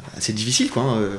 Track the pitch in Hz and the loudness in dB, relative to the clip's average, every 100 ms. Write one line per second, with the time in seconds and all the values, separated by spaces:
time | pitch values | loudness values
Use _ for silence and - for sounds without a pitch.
0 | - - - 107 110 131 262 - 135 110 | -12 -6 -4 -2 0 2 2 2 2 2
1 | 101 | 0